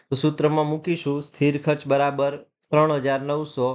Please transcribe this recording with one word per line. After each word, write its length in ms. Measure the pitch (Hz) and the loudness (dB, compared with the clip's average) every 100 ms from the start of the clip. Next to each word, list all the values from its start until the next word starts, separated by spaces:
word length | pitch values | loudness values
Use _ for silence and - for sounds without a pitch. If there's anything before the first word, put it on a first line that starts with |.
તો 120 | _ 131 | _ -2
સૂત્રમાં 500 | 156 151 151 156 151 | 0 2 0 2 0
મૂકીશું 560 | 156 156 170 143 143 | -2 -4 -4 -2 -4
સ્થિર 320 | 147 - 147 143 | -6 0 0 2
ખર્ચ 240 | 151 147 139 | 0 -2 0
બરાબર 460 | 139 143 139 139 143 - _ _ | 2 2 0 -2 -2 -12 _ _
ત્રણ 260 | 151 156 147 | 2 4 2
હજાર 220 | 135 135 | 0 -2
નવસો 480 | 139 147 151 - 127 | -2 -4 -4 -2 -2